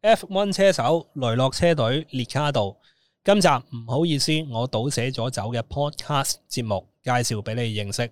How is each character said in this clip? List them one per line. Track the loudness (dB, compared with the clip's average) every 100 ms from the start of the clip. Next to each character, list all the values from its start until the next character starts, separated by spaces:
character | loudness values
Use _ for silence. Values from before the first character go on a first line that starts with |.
F | 4 2 2
one | 0 0
車 | 4 4
手， | 4 2 2 0
雷 | -4 0
諾 | 2 2
車 | 2 2
隊 | 4 2 0 -4
列 | -6 -4
卡 | -2 0
度， | 0 -2 -4 _ _ _ _
今 | 2 4
集 | 4
唔 | 0 -2 -14 -4
好 | -2 0
意 | 0
思， | 0 0 -2
我 | -4 -2
倒 | -2
瀉 | -2 -2 -4
咗 | -2 -4
酒 | -4
嘅 | -4 -6
podcast | -6 -4 -4 -4 -2 -2 -2 -6 _
節 | -6
目 | -4 -4 -6 _
介 | -2
紹 | 0 0 -4
俾 | -6
你 | -4 -4
認 | -4 -6
識。 | -4 -6